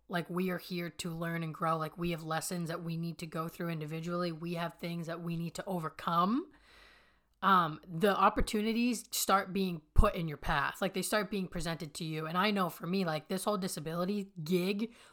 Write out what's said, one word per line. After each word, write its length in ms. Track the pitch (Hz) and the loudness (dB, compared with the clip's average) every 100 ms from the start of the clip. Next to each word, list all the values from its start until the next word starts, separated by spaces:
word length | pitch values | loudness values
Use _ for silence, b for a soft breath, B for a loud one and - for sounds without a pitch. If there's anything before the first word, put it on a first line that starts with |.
| - | -6
like, 220 | 175 160 | -4 -2
we 220 | 175 185 | 0 0
are 60 | 175 | -2
here 320 | - 175 170 | -4 -6 -6
to 200 | - 175 | -6 -6
learn 340 | 165 165 165 | -4 -2 -2
and 100 | 160 | -4
grow, 240 | 147 165 160 | -2 0 0
like, 200 | 156 - | -2 -2
we 140 | 175 | -2
have 120 | 165 | -2
lessons 460 | 160 160 - 180 165 | -2 -2 -2 -2 -2
that 140 | 170 | -4
we 120 | 165 165 | -4 -4
need 220 | 170 151 | -4 -6
to 60 | 165 | -6
go 220 | 160 160 | -6 -6
through 220 | - 170 | -4 -4
individually, 640 | 160 151 160 165 175 175 | -4 -4 -6 -4 -2 -2
we 220 | 156 170 | -4 -4
have 220 | 175 170 - | -4 -4 -6
things 320 | 170 170 160 | -6 -6 -6
that 140 | 165 | -6
we 140 | 170 165 | -4 -2
need 200 | 170 - | -4 -6
to 80 | - | -4
overcome. 800 | 180 160 - - 170 185 262 370 b b b b b b b b _ | -4 -4 -4 0 4 4 2 -2 b b b b b b b b _
Um, 380 | 190 190 160 156 - | 4 6 4 -2 -8
the 300 | 165 202 185 | 2 2 6
opportunities 880 | 196 220 - 214 214 226 240 214 - | 4 4 2 2 2 2 2 0 -2
start 420 | - - 196 190 | -2 4 4 4
being 280 | 185 185 165 - | 0 0 -2 4
put 220 | - 190 190 | 6 6 4
in 120 | 165 | -4
your 100 | 143 | -4
path. 440 | - 151 139 - | 0 0 0 0
Like, 140 | 190 190 | -2 -2
they 80 | |
start 260 | 175 214 190 | 0 0 0
being 180 | 202 180 | -2 -4
presented 460 | 175 160 165 156 - | -4 -4 -4 -8 -6
to 80 | |
you. 220 | 160 156 160 | -4 -4 -2
And 100 | 180 | 2
I 140 | 214 | 2
know 200 | 202 175 | 4 0
for 180 | - 165 | -2 -2
me, 180 | 196 175 | 0 2
like, 220 | 156 - | 0 -2
this 160 | 185 | -2
whole 140 | 220 202 | 0 0
disability 720 | 185 - 156 175 180 208 196 - | -2 -4 -4 -2 0 -2 -4 -8
gig 480 | 156 180 180 208 226 B B | 0 2 2 0 -4 B B